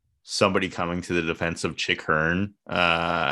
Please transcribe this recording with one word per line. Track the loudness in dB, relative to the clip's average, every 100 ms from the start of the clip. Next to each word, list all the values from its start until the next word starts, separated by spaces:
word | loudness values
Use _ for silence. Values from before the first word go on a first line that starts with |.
| _ _
somebody | -8 2 2 2 -2
coming | -2 -2 -4
to | -2
the | 0
defense | 0 -2 -4 -2
of | -6 -4
Chick | -4 -2
Hearn, | 0 2 2 0 -2 -6 -4
uh, | 2 2 2 0 0 0